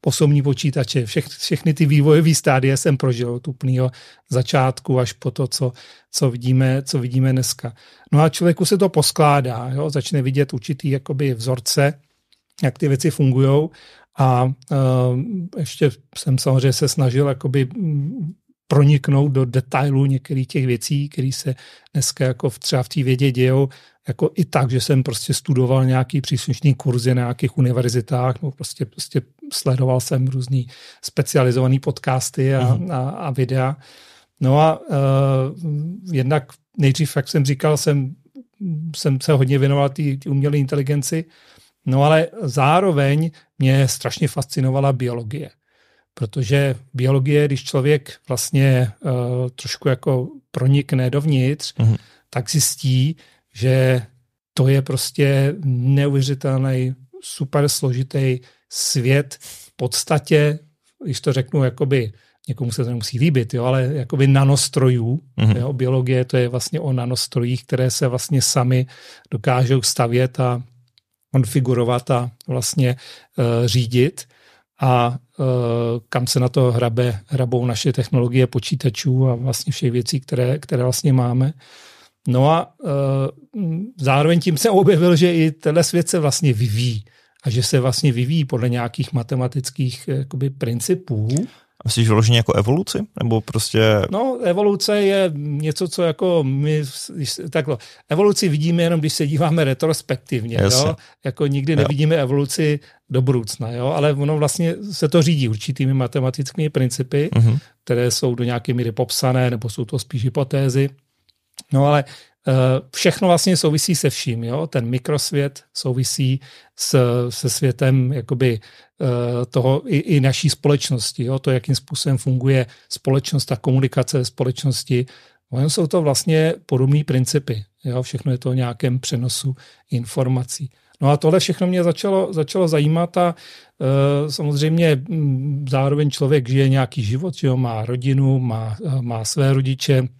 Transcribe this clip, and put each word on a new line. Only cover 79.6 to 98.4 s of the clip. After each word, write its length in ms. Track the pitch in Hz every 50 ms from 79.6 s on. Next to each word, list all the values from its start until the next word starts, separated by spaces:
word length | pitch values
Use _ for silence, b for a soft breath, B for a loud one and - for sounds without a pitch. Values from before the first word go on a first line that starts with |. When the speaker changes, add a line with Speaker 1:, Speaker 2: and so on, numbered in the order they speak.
| - - 135
Speaker 1:
všech 180 | - - 127
věcí, 280 | 117 123 117 - - 135
které, 400 | 131 - - 123 127 123 135 151
které 240 | - - - 123 127
vlastně 300 | 127 123 - - 156 135
máme. 400 | 131 120 123 123 127 131 143 160 B B B B B B B B B B B B B _
No 220 | - 123 127 135 143
a, 220 | 160 165 - - _ _ 294
eh, 20 | 185 143 139 139 135 135 135 135 135 - - - _ _ 117 98 82 80 120 196 233 262 190
zároveň 400 | 139 135 135 139 147 160 170 170
tím 180 | - 185 165
jsem 160 | 139 - 233 202
objevil, 420 | 185 202 156 175 156 170 180 175
že 180 | 147 175 180 170
i 160 | 165 160 160
tenhle 320 | 151 _ - 156 151 170 165
svět 260 | - - 175 170 -
se 100 | - 180
vlastně 340 | 151 143 131 - 170 143 123
vyvíjí 500 | 104 123 113 104 113 123 127 113 107 104 b b b b b b b _
a 60 | 135
že 140 | 107 123 120
se 160 | - - 135
vlastně 320 | 123 131 123 - - 147
vyvíjí 340 | 120 117 123 127 156 165 147
podle 240 | 131 - 120 117 123
nějakých 440 | 120 123 120 117 - - 127 - -
matematických, 920 | 127 117 - 139 127 127 123 - 143 131 - - - 135 123 123 - -
eh, 80 | - 135
jakoby 340 | 135 135 135 - 127 135 139
principů. 800 | 135 - 143 117 117 120 - - 185 185 185 - 123 107 107 110 127 151 220 262 b b b b b _ -
Speaker 2:
A 40 |
myslíš 200 | 127 - - 113
vyloženě 300 | 113 110 107 113 110 120
jako 160 | 117 113 - -
evoluci? 460 | - 98 110 135 170 196 - - - 214 - _ - -
Nebo 180 | 117 113 113
prostě 400 | 107 - - 113 107 - - 117 110 110 107 104 95 -
Speaker 1:
No, 260 | - 202 240 269 254 240 247
evoluce 580 | 180 175 190 208 208 202 190 - - 208 208
je 300 | 202 196 196 196 190 180 156
něco, 520 | 143 147 151 147 143 151 156 147 - 190
co 160 | 165 - - 175
jako 400 | 165 151 - 190 185 175 165 147
my 340 | 131 131 139 147 151 156 151
s-, 320 | 147 131 - - - - 269
když 140 | 180 143 -
s-, 180 | - - - 147
takhle, 280 | - 160 147 143 139 117 B B B B B _
evoluci 400 | 143 160 202 208 202 -